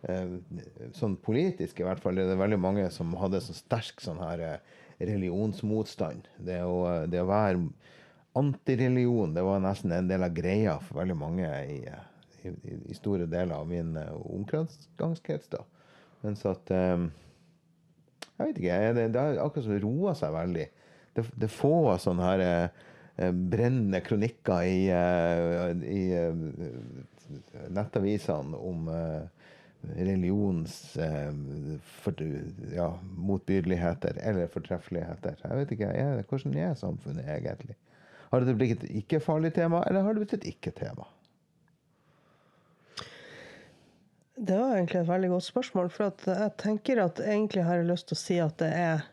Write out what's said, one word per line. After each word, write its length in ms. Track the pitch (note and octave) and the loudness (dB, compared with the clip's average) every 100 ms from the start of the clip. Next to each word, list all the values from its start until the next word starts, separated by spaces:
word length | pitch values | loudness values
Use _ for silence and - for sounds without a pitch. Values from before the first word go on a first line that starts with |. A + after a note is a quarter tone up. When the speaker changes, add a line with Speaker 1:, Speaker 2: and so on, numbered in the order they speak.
Speaker 1:
eh, 340 | - F#2 F2+ F2+ F2 E2+ - - A#1+ | -4 -4 -4 -8 -10 -14 -14 -16 -16
sånn 240 | - A2+ F#2 | -4 -2 -2
politisk 640 | - A2+ F#3 F3+ E2+ - | 0 0 0 -2 -6 -4
i 60 | F2+ | -2
hvert 100 | F#2 | 0
fall, 180 | F#2+ F#2 | 0 0
er 100 | F#2 | 2
det 100 | F#2 | 2
veldig 220 | G2 G#2 | 2 4
mange 300 | F#2 G2+ F#2 | 2 2 0
som 240 | D#2+ E2+ E2+ | -2 -4 -2
hadde 240 | F#2+ F#2 | 0 0
sånn 160 | - - | -4 -14
sterk 420 | - A#2 - - | -4 -2 -2 -10
sånn 200 | - E2+ | -10 -6
her, 200 | E2+ E2+ | -6 -4
eh, 340 | E2 D2 - - - | -6 -8 -12 -20 -20
religionsmotstand. 1300 | - F2+ G2+ F#2 F2+ A2 F#2 G#2+ A2 G#2 - E2+ - - - | -6 -2 0 0 0 -2 -2 -2 0 -2 -4 -4 -4 -16 -12
Det 220 | F2+ F2+ | -6 -4
å, 140 | F2+ F2+ F2 E2+ D#2+ | 0 2 2 0 0
det 120 | F2 | 0
å 60 | F#2 | 2
være 320 | G2+ G#2+ F2+ E2 - - - - - _ | 4 4 4 0 -4 -20 -20 -20 -20 _
antireligion, 1000 | B2+ C#3+ C3+ - B2+ B2+ B2+ B2 A#2+ F#2 | 0 0 0 0 2 4 4 4 4 2
det 80 | D#2+ | 2
var 160 | F#2 G2 | 2 2
nesten 320 | F#2+ G2 F#2 | 2 0 0
en 160 | E2+ F#2 | 2 2
del 140 | F#2+ | 2
av 80 | F2+ | 2
greia 460 | E2 E2+ G2+ G#2+ D2 | 0 0 2 2 0
for 200 | - C#2+ | -4 -4
veldig 160 | F#2 E2+ | -2 -2
mange 320 | D2+ F2 E2+ C#2+ | -2 -2 -2 -4
i, 140 | C#2 C#2+ | -6 -8
eh, 220 | - - - - _ - | -10 -14 -18 -20 _ -14
i, 40 | - | -12
i, 280 | - - - - | -12 -12 -12 -12
i 60 | |
store 320 | - G#2+ G2+ E2+ | -8 -2 -2 0
deler 300 | F2 F2+ D2+ | 0 0 -2
av 100 | D#2 | -4
min, 260 | F2 E2 D#2 | -4 -2 -4
eh, 180 | D#2 D#2 | -6 -10
omgangskrets 1200 | E2 F2+ G#2 D3+ D#3+ - - - E3 E3 - D3+ - | -8 -8 -4 -2 -4 -8 -20 -4 -4 -4 -6 -8 -6
da. 100 | - - _ - - - _ | -10 -10 _ -20 -20 -20 _
Mens 240 | G#2+ G#2 G2+ | -6 -2 -2
at, 240 | F#2 - | -2 0
eh, 340 | F#2 F2+ F2 F2 - - - _ _ _ _ _ _ _ _ - | 2 4 2 0 -4 -20 -20 _ _ _ _ _ _ _ _ -20
jeg 200 | - D#4 | -4 -4
vet 100 | C#4 | 0
ikke, 160 | F2+ | 2
jeg, 220 | F2+ A2 | 4 4
det, 120 | A#2 A2+ | 4 2
det 80 | A#2 | 2
har 200 | D3 A#2 | 2 2
akkurat 220 | D3 D3 | 0 -2
som 160 | A2 G2+ | -2 0
roet 360 | G#2 C3+ G3 D3+ | 0 0 0 0
seg 160 | D2+ | -2
veldig. 340 | D#2+ F2 E2+ D2+ _ - - - - | -2 -2 -2 -4 _ -20 -20 -6 -4
Det, 100 | A#2 | -4
det 180 | A#2 G#2+ | -2 -4
er 80 | - | 2
få 160 | C#3+ E3 D3 F2+ | 4 6 6 4
sånne 320 | - F2 F2+ | 2 2 4
her, 100 | F#2+ | 4
eh, 440 | F2+ E2+ E2+ - - - - | 4 4 2 -4 -20 -20 -16
eh, 180 | - F2+ | -2 0
brennende 680 | F2+ F2+ G#2 A#2+ C3 G#2 F#2 | 2 0 2 4 4 2 0
kronikker 640 | - G#2+ A2+ - - F2+ | 2 2 2 -2 0 2
i, 160 | F2+ F#2 F#2+ | 4 4 6
eh, 840 | F2 F2 F2+ E2+ E2+ E2+ E2+ F2 F2 | 6 6 4 4 4 2 2 0 -2
i, 220 | - G2 F#2 | -2 -2 0
eh, 1500 | F2+ E2+ E2 D#2 - E2 A#1+ A#1 - C2+ - - C#2+ - - C#2+ | 2 2 0 -4 -6 -8 -8 -12 -14 -18 -20 -16 -16 -14 -14 -6
nettavisene 880 | F2+ G#2 A#2 G2 G#2 - D#2 C#2 D#2+ | -4 0 0 2 0 0 -4 -4 -6
om, 320 | F#2 E2+ E2 | -6 -4 -4
eh, 440 | E2 E2 D#2 D#2 _ - - - _ | -4 -4 -6 -8 _ -20 -20 -20 _
religions, 1120 | - - F#2 F#2+ F2+ G2+ G2+ F2 D#2+ - - - | -10 -2 0 2 2 2 2 0 -2 -8 -10 -4
eh, 360 | D#2+ D2+ D2 D2 C#2 D2 C#2+ D2+ - | -2 -2 -4 -6 -8 -8 -8 -10 -12
for, 240 | - - E2 D#2 D2 D#2+ - - | -8 -6 -4 -4 -4 -8 -10 -8
ja, 180 | E2+ E2+ F2 F#2 F#2 | -2 -2 -4 -10 -6
motbydeligheter 1000 | F#2+ F#2+ - G2 F2 F2+ F2 E2+ - - | -2 -2 2 2 2 2 0 0 -2 -2
eller 300 | - G2 E2+ | -2 0 -2
fortreffeligheter. 880 | - D#2 F2+ - F2 E2 E2 - - | -4 -6 -6 -4 -6 -6 -6 -8 -8
Jeg 180 | - C3+ | -4 -2
vet 160 | C#3+ | -2
ikke, 180 | A#2 G2 | -2 -2
er, 300 | - C#3 C3 | 0 0 -2
hvordan 340 | G2+ C3+ C#3+ D3 | -2 -4 -2 -2
er 180 | F3+ | -2
samfunnet 540 | C#3+ F#2+ D2+ - D2 D2 | -2 -4 -6 -6 -8 -6
egentlig? 480 | D2+ - - - - _ - - - | -4 -4 -6 -10 -16 _ -20 -20 -20
Har 180 | - B2+ | 0 2
det 140 | B2 A2+ | 4 4
blitt 240 | B2 A2+ | 4 2
et 80 | - | -2
ikke-farlig 600 | G#2+ - D#3 D3+ D#3 D#3+ | -6 0 0 2 2 2
tema, 300 | D#3+ E3 E3+ - | 2 4 4 4
eller 160 | F#3+ | 2
har 140 | G3 G#3+ | 2 0
det 80 | |
blitt 100 | G#3 | 0
et 140 | G#3 - | -4 -6
ikke-tema? 560 | - - - - - - _ _ _ _ _ _ _ _ _ _ _ _ _ _ _ _ _ _ - - - - - - - - - _ _ _ _ _ - | -8 -8 -6 -10 -10 -16 _ _ _ _ _ _ _ _ _ _ _ _ _ _ _ _ _ _ -16 -16 -18 -20 -20 -20 -20 -20 -20 _ _ _ _ _ -8
Speaker 2:
Det 200 | G3+ F#3 | 0 2
var 160 | B3+ | 4
egentlig 240 | G#3+ E3+ F#3 | 2 2 0
et 80 | E3+ | 2
veldig 200 | F3+ F#3 | 2 2
godt 160 | F3+ - | 0 0
spørsmål, 400 | - B3+ F#3 F3+ | -2 0 0 0
for 220 | - G3+ | 0 -2
at 140 | - - | -2 -2
jeg 240 | F#3 G#3 - | 0 0 -2
tenker 400 | G#3 G#3+ - B3 | -2 -2 2 4
at 200 | F3+ - | 4 2
egentlig 400 | G3+ G#3 G#3+ G3+ | 0 2 2 2
har 140 | E3+ F3 | 2 4
jeg 80 | E3+ | 2
lyst 200 | F3 - | 0 -2
til 80 | E3 | -6
å 20 | |
si 160 | - F3 | 0 2
at 180 | D#3+ D#3+ | 2 2
det 100 | D#3+ | 0
er 360 | F3 E3+ D#3+ - | 2 2 0 -2